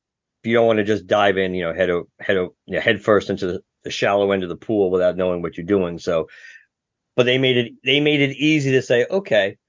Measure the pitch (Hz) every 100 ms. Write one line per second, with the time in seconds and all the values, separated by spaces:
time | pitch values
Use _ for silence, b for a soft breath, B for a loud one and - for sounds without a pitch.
0 | _ _ _ _ 113 117 117 107 101 107
1 | 92 107 101 95 95 92 85 82 90 87
2 | 82 - - 98 90 _ - 90 120 101
3 | - 101 95 95 95 87 _ _ - -
4 | 113 101 98 98 90 85 - 107 95 92
5 | 90 87 92 90 85 - 85 101 87 85
6 | - 82 76 B B B B _ _ _
7 | _ - 120 131 131 123 117 - 131 143
8 | 147 147 139 135 151 156 135 131 - 120
9 | 120 - 196 107 98 104